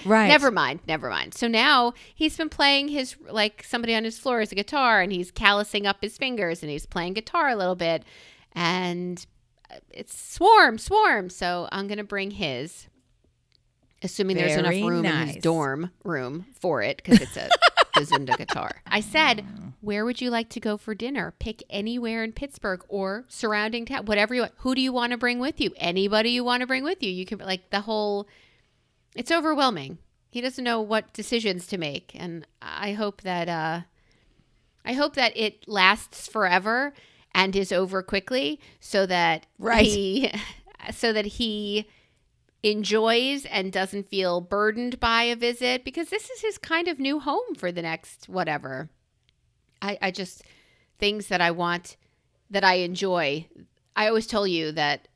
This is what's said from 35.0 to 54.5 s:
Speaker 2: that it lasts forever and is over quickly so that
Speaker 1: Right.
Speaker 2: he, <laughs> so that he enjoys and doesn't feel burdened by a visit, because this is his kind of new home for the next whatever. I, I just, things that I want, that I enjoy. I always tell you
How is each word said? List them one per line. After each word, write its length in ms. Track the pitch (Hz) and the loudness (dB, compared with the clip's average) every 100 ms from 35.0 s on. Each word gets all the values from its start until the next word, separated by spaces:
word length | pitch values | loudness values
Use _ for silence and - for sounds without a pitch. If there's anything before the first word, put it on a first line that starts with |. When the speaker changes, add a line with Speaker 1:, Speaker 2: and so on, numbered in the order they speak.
| 294 277 | 0 2
Speaker 2:
that 200 | 233 - | 0 0
it 320 | 214 - - | -4 -4 -4
lasts 600 | 202 185 220 - - - | 6 6 6 -2 -14 -6
forever 640 | 220 190 180 202 240 285 - - _ _ | 0 4 4 2 0 -2 -6 -20 _ _
and 220 | - 190 196 | 2 2 2
is 160 | 190 | 0
over 320 | 180 185 190 | 0 0 -4
quickly 560 | 185 196 196 262 285 302 - _ | -2 -4 -2 -2 -2 -6 -12 _
so 280 | - 202 190 | -2 0 2
that 400 | 180 170 160 - - | 2 2 0 -6 -6
Speaker 1:
Right. 300 | 196 226 220 | 2 6 6
Speaker 2:
he, 440 | 202 190 208 247 214 - - | 4 0 0 -2 -4 -10 -16
<laughs> 300 | - - - | -20 -18 -14
so 200 | - 233 | -4 0
that 120 | 214 208 | 0 -2
he 640 | - 233 208 208 208 214 _ _ _ _ _ _ _ | -4 -4 -4 -4 -4 -6 _ _ _ _ _ _ _
enjoys 840 | 214 214 202 214 220 233 262 277 277 | 0 0 2 2 4 4 2 -2 -4
and 260 | 208 190 | -4 -2
doesn't 380 | 190 190 202 196 | -2 -4 -6 -6
feel 320 | 196 180 175 | -2 0 0
burdened 580 | 180 202 208 214 247 240 | -2 0 0 0 -4 -2
by 240 | 233 226 | 2 2
a 120 | 240 233 | 2 0
visit, 500 | 240 240 247 254 254 | -2 0 -2 -2 -4
because 240 | 285 330 | -8 -6
this 200 | 440 - | -6 -8
is 120 | 508 | -8
his 160 | 440 - | -6 -6
kind 300 | - 330 349 | -4 -2 -2
of 120 | 285 | -2
new 200 | 269 294 | -2 -2
home 360 | 269 330 494 302 | -2 -4 -4 -6
for 160 | 180 | -6
the 100 | 175 | -4
next 460 | 165 160 - - - | -6 -6 -10 -20 -8
whatever. 600 | 185 165 147 135 131 160 _ _ _ _ _ _ _ _ - | -4 -2 -4 -6 -10 -12 _ _ _ _ _ _ _ _ -10
I, 160 | 202 202 | -6 -2
I 100 | 190 | -4
just, 320 | 185 185 - - _ _ _ _ - | -4 -10 -12 -20 _ _ _ _ -2
things 280 | 208 208 202 | 0 0 0
that 120 | 180 | 2
I 100 | 170 | 2
want, 460 | 170 175 175 - - _ _ _ _ - | 2 0 -2 -6 -20 _ _ _ _ -6
that 140 | 196 | 4
I 120 | 190 185 | 4 4
enjoy. 720 | 175 180 190 175 147 147 165 - - _ _ - | 2 -2 0 0 0 -2 -8 -20 -20 _ _ 0
I 120 | 214 | 2
always 200 | 226 220 | 2 0
tell 200 | 220 | 0
you 240 | 196 | 0